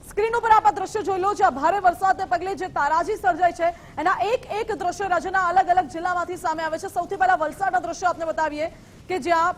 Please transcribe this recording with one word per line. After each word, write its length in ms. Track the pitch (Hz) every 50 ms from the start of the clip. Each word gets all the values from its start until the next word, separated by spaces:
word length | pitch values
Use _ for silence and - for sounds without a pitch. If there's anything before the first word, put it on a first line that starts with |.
| - -
સ્ક્રીન 240 | - - 403 453 453
ઉપર 160 | 480 453 466
આપ 160 | 440 440 415
આ 40 | 427
દ્રશ્યો 320 | 392 - 381 359 - 427 359
જોઈ 160 | 302 392 381
લો, 160 | 359 392 415
જ્યાં 200 | - 415 370 262
ભારે 240 | 269 277 320 359 403
વરસાદને 460 | 381 359 349 349 370 381 370 370 381
પગલે 300 | 339 359 349 330 381 392
જે 140 | 262 339 370
તારાજી 480 | - 349 294 285 311 320 349 320 427
સર્જાઈ 360 | 381 - 381 349 311 359 349 339
છે, 220 | 339 339 339 349 - - - - -
એના 200 | 302 349 392 - -
એક 240 | 392 466 508 -
એક 260 | - 339 415 453 440 427
દ્રશ્યો 360 | 285 381 359 - - 403 381
રાજ્યના 400 | 359 339 - 370 370 381 370 349
અલગ 180 | 339 370 370
અલગ 220 | 349 349 370 370 269
જિલ્લામાંથી 480 | - 330 339 359 359 349 339 339 359
સામે 260 | 349 - 349 320 320 330
આવે 160 | 320 311 320
છે. 100 | 330 381
સૌથી 280 | - 370 349 330 381
પહેલા 200 | 349 370 - 370
વલસાડના 420 | 339 311 302 294 - 392 381 359 370
દ્રશ્યો 320 | - 330 339 330 370 359
આપને 140 | 330 302 339
બતાવીએ 440 | 330 311 320 320 311 294 294 302 339 - - - - - - - -
કે 100 | 370 370
જ્યાં 360 | 247 339 339 330 330 359 349